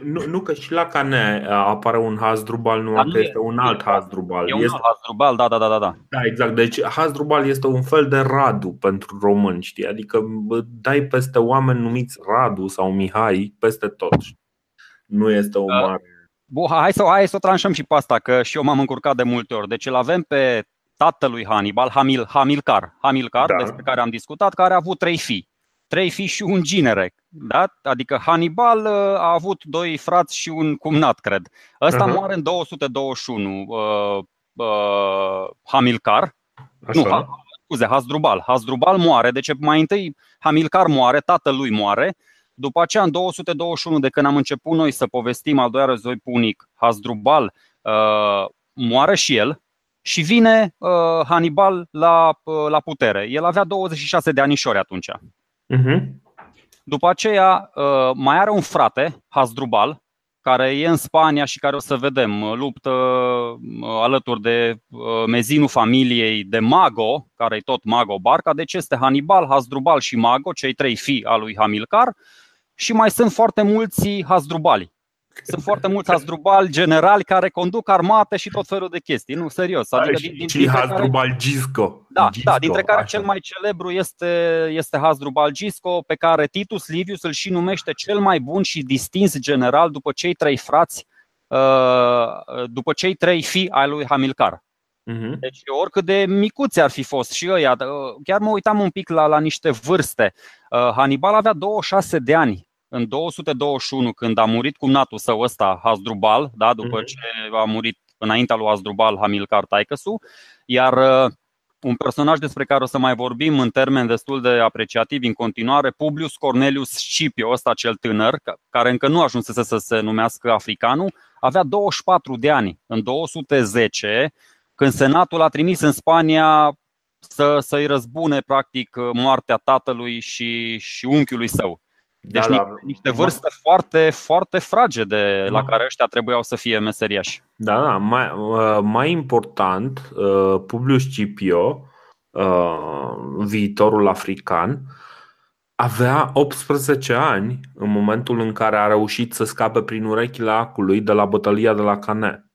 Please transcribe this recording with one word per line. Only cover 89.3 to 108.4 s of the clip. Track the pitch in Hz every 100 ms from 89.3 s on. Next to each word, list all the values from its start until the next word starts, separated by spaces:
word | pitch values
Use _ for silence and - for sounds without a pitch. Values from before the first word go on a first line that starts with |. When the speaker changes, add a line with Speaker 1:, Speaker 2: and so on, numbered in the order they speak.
| 147
Speaker 2:
general | 127 139 123 143 170
după | 143 143
cei | 135 175
trei | 175 156 135
frați, | - 151 170 - - _ _ _ _
uh, | 131 135 135 127 127 123 123 117 - - 127 123
după | 120 131
cei | 151 185 190
trei | 170 175
fii | 147 185 185
ai | 131 139
lui | 147 139
Hamilcar. | 143 135 131 107 82 _ _ _ _
Speaker 1:
Mhm. | - 113 113 143
Speaker 2:
Deci, | 131 131 - 139
oricât | 190 - 180
de | 196 196
micuți | 196 208 - 277 -
ar | 147
fi | -
fost | 135 139 120
și | - 175
ăia, | 185 143 123
uh, | 131 143 135 113
chiar | 147 196
mă | 214
uitam | 208 208 208
un | 196
pic | 196 185
la, | 165 156
la | 151
niște | 156 - 165
vârste. | 120 131 180 143 - 104 _ - - _
Uh, | 120 123 113
Hannibal | 135 139 180
avea | 214 220
douăzeci | 190 190 214
și | -
șase | 196 - 165
de | 123 156
ani | 147 92 _ _ _
în | 127 117
două | 131 170
sute | 160 160
douăzeci | 135 143 139 -
și |
unu, | 135 120
când | 110 117 110
a | 110
murit | 113 131 143
cumnatul | 135 135 135 107
său | - 110
ăsta, | 120 - 101 95
Hasdrubal, | 113 110 104 104 107 110 143 113
da, | 110
după | 117 117 113
Speaker 1:
Mhm. | 117
Speaker 2:
ce | 131 117 113 110
a | 110
murit | 110 110 113 - _ _
înaintea | 110 113